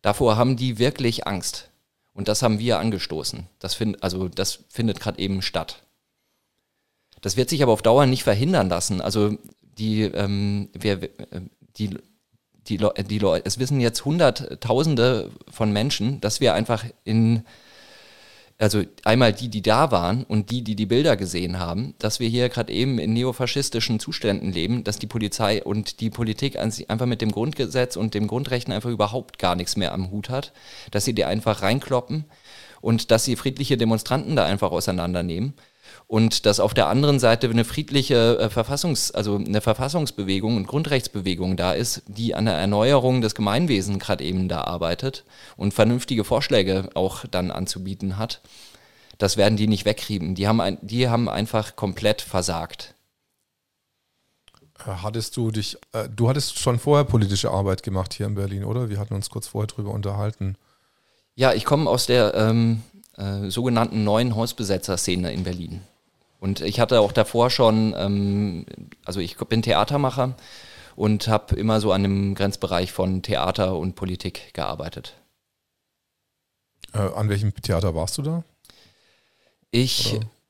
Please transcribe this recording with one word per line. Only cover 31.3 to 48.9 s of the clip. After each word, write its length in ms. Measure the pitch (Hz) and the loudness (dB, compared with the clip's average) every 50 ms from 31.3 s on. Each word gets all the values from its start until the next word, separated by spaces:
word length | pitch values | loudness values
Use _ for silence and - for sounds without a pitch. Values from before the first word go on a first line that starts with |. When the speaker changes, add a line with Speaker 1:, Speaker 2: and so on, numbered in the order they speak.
| 95 110 - 113 107 - | 0 0 0 0 0 2
Speaker 1:
reinkloppen 640 | 98 98 117 135 - - 135 123 - - - 156 151 _ - _ _ - - - - - - - | 2 0 0 0 0 -2 -2 -2 -2 -2 -6 -6 -6 _ -16 _ _ -20 -20 -20 -20 -20 -20 -6
und 300 | - 113 113 110 - - | 0 0 0 0 4 4
dass 140 | 113 110 - | 4 4 4
sie 120 | - 120 | 0 -2
friedliche 400 | - - 135 135 - 135 - 143 | -2 -2 -4 -4 -4 0 0 2
Demonstranten 600 | 117 117 113 113 107 - - 127 147 - - 156 | 2 4 2 2 0 0 -2 -2 -2 0 0 2
da 80 | 131 92 | 2 2
einfach 260 | 76 98 98 104 92 | 2 2 0 0 0
auseinandernehmen. 840 | - 85 - - 92 90 87 90 90 87 87 90 82 87 113 139 147 - - _ _ _ _ - - - _ _ | 0 0 0 0 -2 -2 -2 -2 -2 -2 -2 -2 -4 -4 -4 -6 -6 -10 -20 _ _ _ _ -20 -20 -20 _ _
Und 380 | 113 110 113 113 - - - | 2 4 4 4 2 2 2
dass 120 | 107 104 - | 2 4 4
auf 140 | 95 107 - | 2 2 4
der 140 | 131 98 73 | 4 2 4
anderen 300 | 104 135 143 147 143 131 | 4 4 4 4 4 4
Seite 280 | 123 113 117 117 - 120 | 4 4 4 4 2 0
eine 160 | 113 117 113 | 2 2 0
friedliche, 760 | - - - 151 - 143 143 127 - 131 120 113 117 120 - | 0 -2 -6 -6 0 0 0 2 4 4 6 6 6 4 4
äh, 60 | 110 107 | 2 0
Verfassungs-, 640 | - 120 110 127 139 139 - 175 139 - - - | 0 -2 -2 -2 -2 -2 0 0 0 0 -2 -2
also 240 | - - 104 107 101 | -2 -2 -2 0 0
eine 240 | 101 - - 101 107 | -2 -2 0 -2 0
Verfassungsbewegung 960 | - - 110 - 131 139 151 175 151 - - - 101 95 95 95 101 110 120 | 2 0 0 0 -2 -2 -2 -2 -2 -2 -4 -6 -2 -2 0 0 0 0 0
und 100 | 107 92 | 0 -2
Grundrechtsbewegung 920 | - - 147 160 147 147 127 - - - 104 90 95 90 85 92 92 92 | -2 -2 -2 0 0 0 0 -2 -2 -8 -4 -2 -2 -2 0 0 -2 0
da 160 | 87 87 92 | 0 0 0
ist, 300 | 87 73 123 117 - - _ - | 0 0 -2 -4 -4 -8 _ -14
die 260 | 98 107 113 113 - | -10 -6 -4 -2 0
an 100 | - 107 | 0 0
der 100 | 113 90 | 0 2
Erneuerung 680 | 76 92 101 104 104 110 131 143 135 123 127 127 127 | 2 0 0 2 2 4 4 4 4 4 4 2 2
des 140 | 113 107 - | 0 0 0
Gemeinwesens 600 | - 107 101 104 135 180 165 120 98 92 98 98 95 | 0 -2 0 2 0 2 2 0 0 0 -2 -4 -4
grad 200 | - - 98 - | -2 -2 -4 -2
eben 280 | 67 80 92 92 92 90 | -2 -4 -2 0 0 -2
da 140 | 85 76 | -2 -4
arbeitet 640 | - - 87 85 82 82 87 - - 131 - - _ _ - - - - - | -4 -6 -4 -4 -2 -2 -2 -4 -4 -8 -8 -10 _ _ -20 -20 -20 -20 -12
und 180 | - - 101 - | -4 -4 -2 4
vernünftige 500 | - 107 110 120 127 - - 135 110 101 | 4 4 4 4 0 -2 -2 -2 -2 0
Vorschläge 640 | - 120 117 - - 139 110 95 95 95 95 92 - - | 0 0 0 2 2 2 2 4 4 0 0 -2 -4 -2
auch 300 | - 92 95 - - - - | -2 -2 -2 -2 -6 -12 -6
dann 200 | - 90 90 90 | -4 -2 -2 -2
anzubieten 640 | - - - - - 92 92 95 98 - 104 95 95 98 | -4 -4 -6 -6 -6 -8 -8 -8 -8 -6 -6 -6 -4 -4
hat, 220 | 113 117 - - _ - - - - - - - _ _ | -6 -6 -8 -12 _ -20 -20 -20 -20 -20 -20 -20 _ _